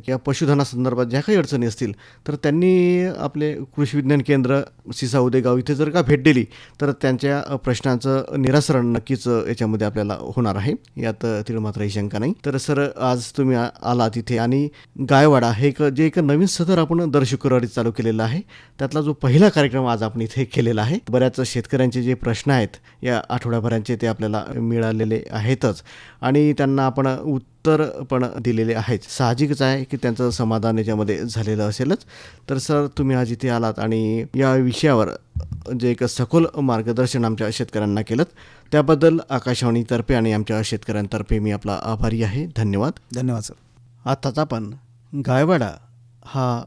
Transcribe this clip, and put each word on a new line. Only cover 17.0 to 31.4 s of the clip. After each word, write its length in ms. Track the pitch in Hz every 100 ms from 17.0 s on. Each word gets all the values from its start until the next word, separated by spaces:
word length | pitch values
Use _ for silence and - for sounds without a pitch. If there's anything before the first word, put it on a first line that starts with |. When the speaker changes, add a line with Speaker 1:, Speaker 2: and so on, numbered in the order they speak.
| 170
Speaker 1:
दर 120 | 143 131
शुक्रवारी 420 | 123 139 127 117
चालू 240 | 123 117
केलेलं 320 | 110 113 110
आहे, 180 | 110 151 - - - -
त्यातला 220 | 135 147
जो 120 | 151
पहिला 360 | 147 135 143 202
कार्यक्रम 380 | 160 143 131 127
आज 160 | 113
आपण 180 | 107 117
इथे 220 | 110 -
केलेला 380 | 127 139 117 107
आहे, 160 | 110 190 -
बऱ्याच 320 | 123 127 127
शेतकऱ्यांचे 640 | 127 123 - 131 127 123
जे 100 | 120
प्रश्न 380 | 127 120 110 143
आहेत 520 | 131 104 - _ _
या 180 | 123 117 -
आठवड्याभरांचे, 680 | 123 120 117 113 113 107 117
ते 120 | 117
आपल्याला 380 | 107 110 107 - 123
मिळालेले 520 | 117 117 113 110 110 110 -
आहेतच 520 | 113 107 131 123 98 - - - -
आणि 320 | 123 143 147
त्यांना 320 | 143 139 135 131
आपण 220 | 123 135 131
उत्तर 680 | 156 131 - _ 160 156
पण 420 | 151 - - 127 123 -
दिलेले 320 | 117 113 113
आहेत. 260 | 113 107 107
साहजिकच 600 | - - 123 117 143 143
आहे 220 | 131 135
की 140 | 131 120
त्यांचं 320 | 127 113 123
समाधान 500 | 117 113 110 113 110
याच्यामध्ये 460 | 107 107 104 98 117
झालेलं 440 | 110